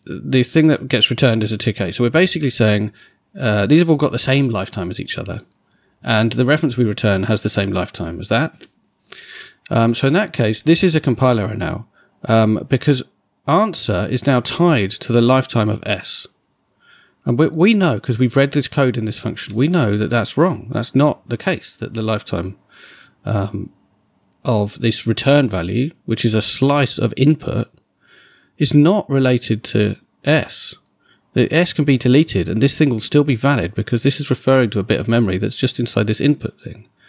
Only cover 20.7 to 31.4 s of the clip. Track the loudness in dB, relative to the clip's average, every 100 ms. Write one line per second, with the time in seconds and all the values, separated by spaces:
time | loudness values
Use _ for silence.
20.7 | -6 -2 2 2 0 -6 -6 -4 -4 -8
21.7 | -14 -10 -6 -4 -4 -4 -6 -6 -12 _
22.7 | -20 -20 -20 _ _ -4 -2 -2 -6 -12
23.7 | -16 _ _ _ _ _ _ -2 0 0
24.7 | -2 -2 -2 -2 0 2 4 2 -2 -4
25.7 | -2 -4 -6 -6 -2 0 0 0 0 2
26.7 | 2 0 -2 -4 2 2 2 0 -4 -6
27.7 | _ _ _ _ _ _ _ _ -4 2
28.7 | 6 6 4 0 0 2 2 0 -4 -2
29.7 | 0 0 -4 _ _ 0 0 -2 -10 -14
30.7 | -18 _ _ _ _ _ 0